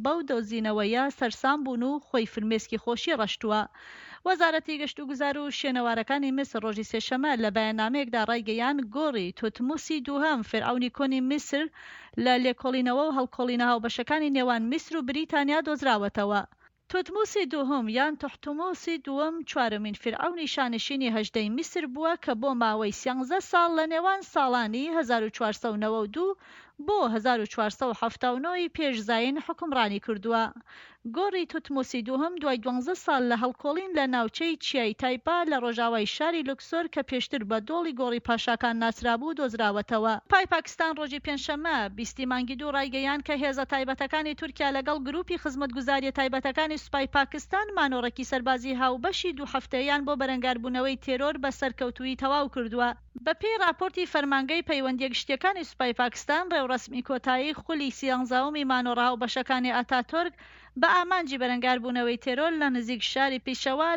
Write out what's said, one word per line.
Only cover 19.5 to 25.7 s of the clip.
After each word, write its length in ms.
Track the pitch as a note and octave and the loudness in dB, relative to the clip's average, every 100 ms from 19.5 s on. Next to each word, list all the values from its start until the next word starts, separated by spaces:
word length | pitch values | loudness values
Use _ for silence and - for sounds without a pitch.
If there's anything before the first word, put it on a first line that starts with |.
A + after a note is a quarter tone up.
| D4 A#3 G#3 G#3+ G3+ | 0 0 0 -4 -4
فێرعەونی 500 | A#3 - E4 F4 D4+ - | -4 -2 -2 -2 -4 0
شانشینی 580 | B3+ A3+ - C#4 B3+ A3 | 0 -2 -2 -2 0 0
هەژدەی 340 | G#3 A3+ G#3 B3 | 0 -2 -2 -2
میسر 280 | E4 F4+ D4+ | -4 -4 -4
بووە 200 | C4 E4 E4+ | -2 0 0
کە 100 | D4+ A3+ | -2 0
بۆ 100 | C#4 B3+ | 0 2
ماوەی 360 | A3+ G#3+ G#3 - | 2 2 0 -2
سیانزە 400 | B3+ B3+ C4 F#4 - | -2 -2 0 -2 2
ساڵ 180 | F4 E4+ D#4+ | 4 4 4
لە 80 | D#4+ | 2
نێوان 300 | E4 F#4 G4 - | 2 2 0 0
ساڵانی 600 | E4 C4+ B3 A3 A#3 D#4 E4 | 2 4 2 0 -2 0 0
هەزار 240 | A#3+ A#3 | 2 2
و 100 | A3 - | 0 0
چوارسەد 360 | A3 G#3+ A#3 | -2 0 -2